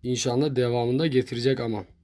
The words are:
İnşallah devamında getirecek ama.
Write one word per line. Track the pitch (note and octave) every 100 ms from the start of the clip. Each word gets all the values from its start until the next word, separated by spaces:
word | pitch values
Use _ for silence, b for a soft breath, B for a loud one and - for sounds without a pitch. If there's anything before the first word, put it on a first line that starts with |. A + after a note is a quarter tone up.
İnşallah | B2 B2 C3 A#2+ D3+ B2+
devamında | B2 A#2+ A#2+ C3 E3
getirecek | C3 A#2+ A#2+ B2 B2+
ama. | A#2+ G#2 F#2+ -